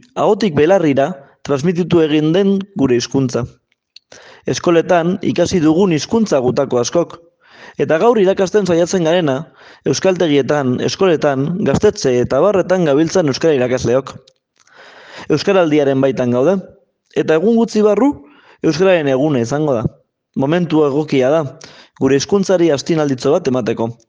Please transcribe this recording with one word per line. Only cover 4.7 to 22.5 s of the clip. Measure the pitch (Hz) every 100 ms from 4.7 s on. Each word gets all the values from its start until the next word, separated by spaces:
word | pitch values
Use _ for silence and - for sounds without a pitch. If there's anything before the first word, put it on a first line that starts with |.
| 165 165 175 165 196
ikasi | - - 165 185
dugun | 151 160 196
hizkuntza | 151 - 226 208 143
gutako | 123 120 127 123
askok. | 120 170 160 - _ _ _ - - -
Eta | 147 160
gaur | 233 226
irakasten | 185 196 185 214
saiatzen | 180 165 175 190
garena, | 160 180 151 131 170 _ - -
euskaltegietan, | 151 131 190 180 165 143 120 147 127 123
eskoletan, | 123 - 185 147 147 131 143 180 139
gaztetxe | - 214 - 135 123
eta | 120 131
barretan | 196 190 180 185 156
gabiltzan | 139 165 190 151
euskara | 120 165 135
irakasleok. | 123 127 127 131 139 - _ _ _ _ _ - - - - - -
Euskaraldiaren | 151 196 190 160 147 139 135
baitan | 139 123 123
gaude, | 123 151 196 - - _ _ _
eta | 147 156
egun | 160 208 233
gutxi | 233 214
barru | 208 202 277 - - _ _ _
euskararen | 160 156 190 175 143
eguna | 131 156 131
izango | 113 143 151
da. | 113 - - _ _ _ -
Momentu | 139 175 165 156
egokia | 147 143 147 139 127
da, | 160 135 - - - - -
gure | 135 139
hizkuntzari | - 202 190